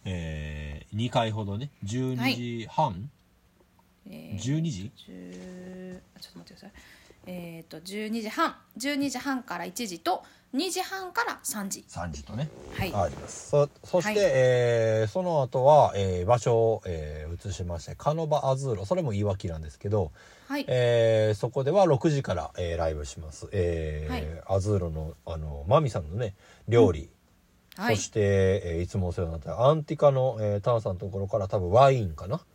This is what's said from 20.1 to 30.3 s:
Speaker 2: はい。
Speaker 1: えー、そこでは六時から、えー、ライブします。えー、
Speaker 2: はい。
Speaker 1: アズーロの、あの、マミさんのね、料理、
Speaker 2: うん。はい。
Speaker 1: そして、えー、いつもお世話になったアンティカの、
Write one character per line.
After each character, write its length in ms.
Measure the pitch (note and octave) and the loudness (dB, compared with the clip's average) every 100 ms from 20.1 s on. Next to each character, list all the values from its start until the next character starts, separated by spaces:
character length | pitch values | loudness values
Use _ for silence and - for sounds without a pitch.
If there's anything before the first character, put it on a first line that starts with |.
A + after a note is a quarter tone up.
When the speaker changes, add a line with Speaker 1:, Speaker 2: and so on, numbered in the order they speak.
| - - - - | -6 -20 -20 -8
Speaker 2:
は 100 | C#4+ | -6
い。 60 | C#4 | 0
Speaker 1:
え 640 | B2+ A#2+ A#2 A2+ A2 G#2+ | 2 4 4 4 4 2
ー、 20 | G#2 | 0
そ 120 | A#2+ | -2
こ 120 | C#3 | -2
で 80 | C3+ | 2
は 160 | F#3+ F#3 | 4 6
六 240 | C3+ E3 | 6 4
時 140 | C#3+ | 0
か 100 | A#2 | -2
ら、 160 | F2 D2+ - | -4 -4 -4
え 160 | F2 | -4
ー、 20 | E2 | 0
ラ 120 | D#2+ | -2
イ 60 | |
ブ 120 | D#2 C#2+ | -2 -8
し 140 | - | -10
ま 100 | D#2 | -14
す。 180 | - - | -14 -6
え 560 | G2+ F2 E2 D#2 D2+ D#2 | 0 0 0 -2 -4 -4
ー、 20 | |
Speaker 2:
は 60 | D2+ | -4
い。 240 | D2+ E2 - | -6 -10 -2
Speaker 1:
ア 100 | F#2+ | 0
ズ 140 | F#2+ | 2
ー 60 | G2+ | 0
ロ 100 | E2+ | 0
の、 240 | D#2 D#2 - | -4 -8 -10
あ 120 | - E2 | -10 -8
の、 280 | D#2 D2 D2+ | -6 -8 4
マ 120 | C#3+ | 4
ミ 100 | C#3+ | 4
さ 100 | G2+ | -2
ん 100 | D2+ | -6
の 60 | G2 | -6
ね、 180 | A2+ - - - - | -6 -8 -20 -14 4
料 240 | A#2 G#2 | 8 8
理、 180 | D2+ D2 _ _ _ _ _ _ - | 6 -8 _ _ _ _ _ _ -4
Speaker 2:
う 20 | |
ん。 40 | |
は 80 | A3 | 0
い。 40 | G#3+ | 0
Speaker 1:
そ 60 | |
し 60 | - | 0
て、 120 | A2+ G2+ G2 F#2+ G#2 | 2 4 6 4 2
え 140 | F2+ E2 | 0 -4
ー、 20 | |
い 60 | F2 | -2
つ 100 | G2+ | -2
も 80 | F2+ | -2
お 60 | |
世 100 | E2+ | -2
話 60 | E2+ | -4
に 40 | |
な 60 | E2 | -6
っ 20 | |
た 240 | F2 E2+ | -8 2
ア 80 | B2+ | 4
ン 120 | D#3 | 4
テ 100 | D3 | -2
ィ 20 | D3+ | 4
カ 140 | D3 | 4
の、 280 | C3+ C3 | 6 0